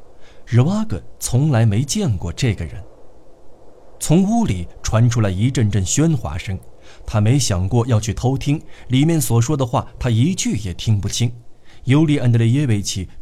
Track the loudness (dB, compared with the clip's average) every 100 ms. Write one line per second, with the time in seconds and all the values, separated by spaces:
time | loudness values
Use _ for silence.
0 | -18 -16 -16 -16 0 2 4 0 -2 -4
1 | -8 -10 -2 0 2 4 4 2 0 -2
2 | -2 -2 -4 -2 -2 -2 -6 -10 -14 -16
3 | -18 -16 -18 -18 -16 -16 -18 -20 -20 -6
4 | 2 4 4 2 0 -2 -6 -8 -2 2
5 | 4 4 0 2 0 2 2 2 0 2
6 | 2 0 -4 -6 -6 -8 -10 -18 -20 -16
7 | -4 2 4 4 2 0 2 2 2 2
8 | 0 -2 -2 0 0 -2 -4 -14 -2 2
9 | 4 2 2 2 2 0 0 -2 -4 -4
10 | 0 2 2 0 -2 -2 -4 -4 0 0
11 | 0 -2 -2 -4 -14 -18 -18 -6 2 4
12 | 4 2 2 4 4 2 2 0 -2 -6
13 | -8 -10